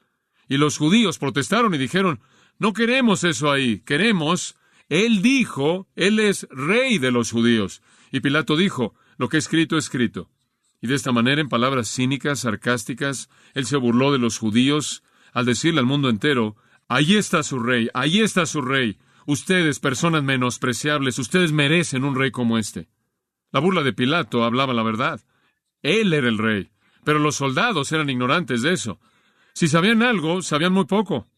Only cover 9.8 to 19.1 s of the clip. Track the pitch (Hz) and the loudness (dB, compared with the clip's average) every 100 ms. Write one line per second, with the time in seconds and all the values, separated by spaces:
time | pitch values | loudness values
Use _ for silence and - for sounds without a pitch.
9.8 | - 135 117 95 82 _ _ _ _ _ | -2 -2 -2 -4 -14 _ _ _ _ _
10.8 | 113 139 135 120 120 143 147 117 127 135 | -4 -4 0 0 2 0 0 0 0 0
11.8 | 110 - 127 135 147 139 123 104 120 123 | -4 -2 -2 -2 -4 -4 -4 -4 -2 -4
12.8 | - 120 139 135 - _ _ 139 120 143 | -4 -6 -6 -6 -12 _ _ -8 -4 0
13.8 | 120 117 139 139 120 - 110 113 131 151 | 2 2 2 2 0 -2 0 2 2 2
14.8 | - - _ _ _ 120 123 120 165 160 | -2 -8 _ _ _ -4 0 0 0 2
15.8 | 123 143 135 107 151 131 110 107 _ _ | 2 2 0 0 0 0 0 -6 _ _
16.8 | - 123 147 208 190 170 143 135 117 123 | -4 0 2 2 2 -2 -2 -4 0 0
17.8 | 113 127 139 196 214 185 160 151 127 135 | 0 -2 0 2 2 0 -2 -2 -2 0
18.8 | 117 95 _ | -2 -4 _